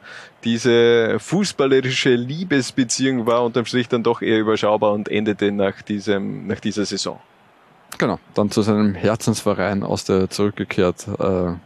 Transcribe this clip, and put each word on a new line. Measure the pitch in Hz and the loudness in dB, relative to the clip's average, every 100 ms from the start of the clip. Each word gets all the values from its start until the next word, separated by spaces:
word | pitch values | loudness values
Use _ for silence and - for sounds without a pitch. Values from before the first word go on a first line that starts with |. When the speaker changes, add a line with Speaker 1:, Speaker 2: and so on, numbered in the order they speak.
| - - - _ | -12 -20 -20 _
Speaker 1:
diese | 117 117 120 117 117 117 110 104 | -4 0 4 6 6 4 2 -2
fußballerische | - 175 196 - 135 135 127 127 139 120 | -2 -2 -2 0 2 2 2 0 2 2
Liebesbeziehung | 123 156 185 139 120 - 120 - 135 127 113 | 0 -6 -2 -2 0 -2 -2 0 0 0 0
war | 120 | 2
unterm | 120 120 113 | 2 0 -2
Strich | 123 120 | -2 0
dann | 120 | 0
doch | 113 113 | 0 0
eher | 92 110 | 0 2
überschaubar | 107 107 104 107 107 | 2 2 2 2 2
und | 104 98 | 0 -2
endete | 104 107 98 101 | -2 0 0 0
nach | 101 98 - | 0 -2 -2
diesem, | - 104 104 98 101 101 92 | -6 -4 -2 -2 -2 -8 -8
nach | 101 | -6
dieser | 110 101 | -6 -4
Saison. | 98 101 - - - _ _ _ _ _ - - | -4 -4 -6 -10 -16 _ _ _ _ _ -12 -4
Speaker 2:
Genau, | 139 82 _ | -2 -2 _
dann | - 104 | -2 0
zu | 117 | 2
seinem | 104 104 104 95 | 2 2 2 0
Herzensverein | 104 113 - 107 104 95 92 98 | 0 0 -2 -2 0 0 0 -2
aus | 101 101 | -2 -4
der | - 95 95 | 0 0 0
zurückgekehrt, | - 101 - 95 - 90 - - 101 | 0 -2 -2 -4 0 0 0 -6 -4
äh, | 95 92 87 87 | -2 0 -2 -6